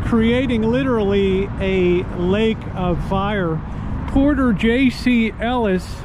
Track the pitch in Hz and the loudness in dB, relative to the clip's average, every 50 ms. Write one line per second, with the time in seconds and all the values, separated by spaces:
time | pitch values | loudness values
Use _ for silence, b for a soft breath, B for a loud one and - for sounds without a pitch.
0 | - - 233 226 220 226 240 247 277 247 240 220 220 226 240 262 277 269 240 220 | -2 0 2 2 2 2 2 2 0 0 0 0 0 0 0 0 0 0 0 0
1 | 202 196 202 202 196 190 185 190 196 - - - 190 190 190 185 180 180 175 180 | 0 2 2 2 2 2 0 0 -2 -2 -4 -4 -2 0 0 2 2 2 2 0
2 | 185 - - 180 175 175 190 214 220 226 214 - - - - - 185 180 170 143 | -2 -4 -4 -4 0 0 2 2 2 0 0 -2 -6 -8 -6 -4 -2 -2 -2 -2
3 | - - 196 190 196 202 214 202 180 165 156 156 - B B B B B B - | -2 -2 -2 -2 0 -2 -2 -2 -2 -2 -2 -4 -6 B B B B B B -6
4 | - - - 277 269 294 294 262 269 247 208 165 - 226 233 262 277 247 - - | -6 0 2 2 4 4 4 2 2 2 2 2 2 2 2 4 2 2 0 0
5 | - 247 247 233 226 214 - - 214 233 254 247 226 202 185 180 - - - - | 0 2 2 2 2 0 -2 -4 -4 -2 0 0 0 0 0 0 -2 -6 -10 -10